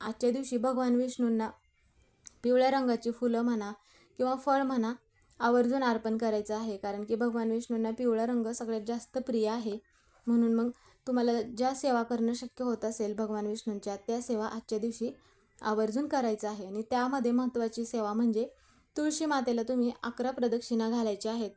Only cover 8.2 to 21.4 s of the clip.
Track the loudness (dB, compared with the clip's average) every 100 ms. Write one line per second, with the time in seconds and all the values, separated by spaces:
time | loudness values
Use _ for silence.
8.2 | 0 0 -2 -4 -4 -4 -4 -6 -6 -6
9.2 | -2 0 2 0 -4 -6 -8 _ _ _
10.2 | 2 4 4 4 0 -4 -16 -12 -2 2
11.2 | 2 2 -2 -2 0 0 2 2 0 0
12.2 | 0 -2 -8 -6 -4 -2 -2 -2 -2 -2
13.2 | -4 -2 -4 -4 -4 -6 -6 -6 -4 -4
14.2 | -2 -2 -2 -6 -4 -2 -2 -2 -6 -6
15.2 | _ _ _ -8 -2 0 2 0 0 0
16.2 | 0 0 -4 -6 -6 -8 -2 0 0 0
17.2 | 2 2 2 0 -2 -2 -4 -2 -2 2
18.2 | 2 2 -2 -6 _ _ _ -2 0 0
19.2 | 0 2 2 0 0 2 0 -2 -6 -2
20.2 | -4 0 0 0 0 0 2 2 0 -2
21.2 | -4 -2